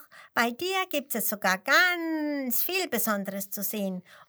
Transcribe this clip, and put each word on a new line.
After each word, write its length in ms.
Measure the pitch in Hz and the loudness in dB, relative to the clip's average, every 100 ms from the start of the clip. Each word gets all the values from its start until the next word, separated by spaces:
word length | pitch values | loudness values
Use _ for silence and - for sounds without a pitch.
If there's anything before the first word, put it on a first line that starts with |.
| - - - | -4 -20 -6
bei 180 | - 233 | 0 0
dir 340 | 240 359 381 359 | 0 -2 -2 0
gibt 240 | 294 - | -2 -2
es 140 | 226 - | -4 -2
sogar 300 | 202 196 190 | 0 2 2
ganz 1040 | - 302 359 349 330 320 302 285 262 240 | 4 6 6 4 0 0 -2 -2 -2 0
viel 260 | - 370 359 | 0 0 0
Besonderes 640 | 233 226 202 196 196 190 | 0 0 0 -2 -8 -8
zu 120 | - | -6
sehen 400 | 196 220 196 185 - - | -6 -2 -4 -4 -10 -20